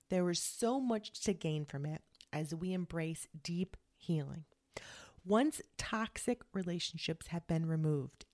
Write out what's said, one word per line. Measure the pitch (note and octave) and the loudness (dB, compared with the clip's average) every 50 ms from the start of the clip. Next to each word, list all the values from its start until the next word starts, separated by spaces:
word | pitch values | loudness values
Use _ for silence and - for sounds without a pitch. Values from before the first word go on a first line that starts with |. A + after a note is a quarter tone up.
| _ - | _ 0
there | F#3 F#3 F3+ F3 | 2 2 4 4
is | F3 - | 2 0
so | - - - - A#3 A3+ B3+ C#4 | -2 -2 -2 0 2 2 2 2
much | C4 B3 A3+ G#3+ G#3+ - - - | 2 2 0 0 -2 -6 -10 -2
to | - A3 F#3 | 0 0 0
gain | E3 - D#3+ D#3 D3+ D3 | 2 0 0 0 0 -2
from | - - C#3 C#3+ | -4 -4 -4 -4
it | D3+ D#3 - _ _ _ _ - - | -4 -4 -6 _ _ _ _ -16 -6
as | - D3+ D#3 C#3+ E3 | -4 -4 -2 -2 -4
we | D#3+ F#3 F#3 F#3 | -4 -2 -2 0
embrace | F#3 F3 - E3 E3 D#3+ E3 D#3+ - - - - D#3 - | -2 -2 -2 -2 -2 -2 -2 -4 -6 -8 -12 -12 -12 -6
deep | - E3+ F3 F#3+ - - - _ _ _ _ | -4 0 0 0 -2 -4 -20 _ _ _ _
healing. | - - E3+ D3+ C#3 C#3 C3+ E3 D3+ _ _ _ _ _ - - - - - - - - - - - | -2 0 0 2 2 -2 -6 -10 -10 _ _ _ _ _ -16 -16 -14 -14 -16 -18 -18 -20 -20 -14 0
Once | F3+ G#3 A3+ C#4 D#4 - - - _ _ - | 4 6 6 6 6 2 -2 -10 _ _ -8
toxic | - - - G#3+ A3 G#3+ - - - A#3+ A#3+ A#3+ - _ - | -6 -4 -2 -2 -2 -2 -4 -4 -2 -2 -2 -2 -4 _ -4
relationships | G3 F3+ F3 E3+ E3+ - - - D#3+ - - E3 - - - | -4 -2 -2 -2 -2 -2 -4 -6 -4 -4 -4 -4 -4 -4 -6
have | E3+ E3+ - - | -6 -6 0 2
been | E3 D#3+ E3 | 2 2 4
removed | D#3+ D#3+ D#3+ D#3 D#3 D3+ C#3+ B2+ C3+ - - - _ | 4 2 4 4 4 4 4 2 -2 -8 -14 -20 _